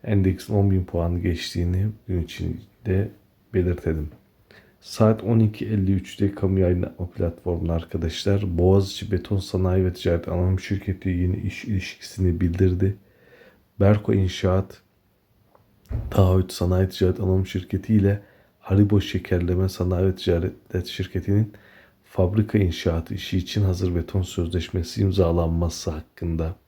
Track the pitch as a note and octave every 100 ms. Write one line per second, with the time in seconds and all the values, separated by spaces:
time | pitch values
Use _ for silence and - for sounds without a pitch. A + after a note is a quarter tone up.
0 | - G#2 F#2+ F2+ - G#2 G2 F#2+ F2+ E2+
1 | E2+ F2 F2+ E2 - F2+ F2 F2+ G#2+ G#2+
2 | - F2+ D#2 - E2+ E2 - _ - F#2
3 | G#2+ - _ _ _ F#2+ F2+ F2 - D#2+
4 | D2+ - _ _ _ - _ _ - -
5 | A2 A2 G#2 A2+ G#2+ G#2+ G#2+ G#2+ F#2+ G2
6 | - - G2 - F#2+ F#2+ F2+ F2+ F2 -
7 | F2+ - F2 - F2+ E2+ E2+ E2 E2 E2+
8 | E2 - G2+ G2 G2+ E2+ F2+ G2 F#2+ -
9 | - F2+ - G2+ - F#2 F#2 F#2 F#2 F2
10 | - E2+ - F2 F2+ F#2+ - G2 G2 F2+
11 | G2 F2 F2+ F#2+ F#2+ - - G2 - -
12 | - - F#2 E2+ F2+ F2 F#2+ F2+ F#2+ G2
13 | _ _ _ - - _ _ - G2 G#2+
14 | A2 G#2+ F#2 - F#2+ F#2 F#2+ - _ _
15 | _ _ _ _ _ _ _ _ _ -
16 | - - F#2 F#2 F#2 - F2+ F#2 F#2 -
17 | F#2 F#2 F#2 F#2 F#2 F#2+ - G2 - G#2+
18 | G2 G#2 - _ _ _ - G2 G2+ G2+
19 | - F#2 - F2+ F2 F2+ F#2+ - F#2 F2+
20 | F#2+ F#2+ - E2+ F2 - _ F#2 F2+ -
21 | F#2+ F#2+ F2+ G2+ G#2+ - - - _ _
22 | _ - F2+ G#2 G#2 A2 F#2 E2 F2 E2
23 | E2 F#2+ - F#2 F2 G#2+ G2 F2+ F#2 F2
24 | E2 G2 F2+ - E2+ F2+ - F#2+ D#2+ -
25 | G2 F#2 E2+ E2+ E2 E2 E2+ - - D#2
26 | - - E2+ E2 E2 -